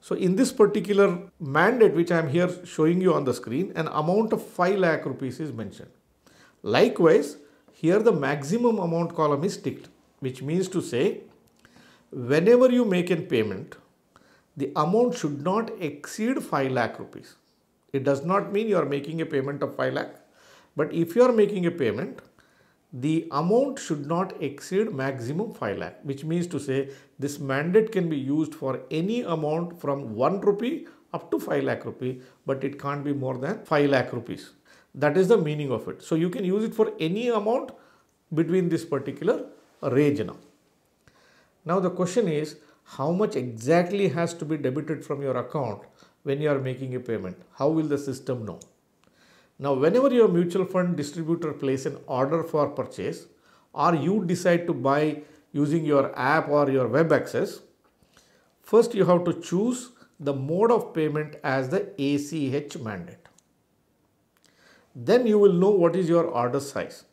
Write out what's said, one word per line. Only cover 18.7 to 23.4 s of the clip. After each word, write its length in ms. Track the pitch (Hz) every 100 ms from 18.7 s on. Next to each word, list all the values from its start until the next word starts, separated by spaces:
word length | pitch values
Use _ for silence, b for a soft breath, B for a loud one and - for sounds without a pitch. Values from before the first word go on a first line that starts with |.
| 190
are 120 | 143 143
making 260 | 143 160
a 40 | 160
payment 380 | 143 135 143
of 120 | 143 -
five 180 | 131
lakh, 220 | 135 - - _ b b b b -
but 180 | 151
if 220 | 160 165 233
you 80 |
are 80 | 254
making 340 | 233 202 190 175
a 60 |
payment, 480 | 170 123 104 131 - - _ b b b b _
the 360 | 131 135 160 160
amount 460 | 139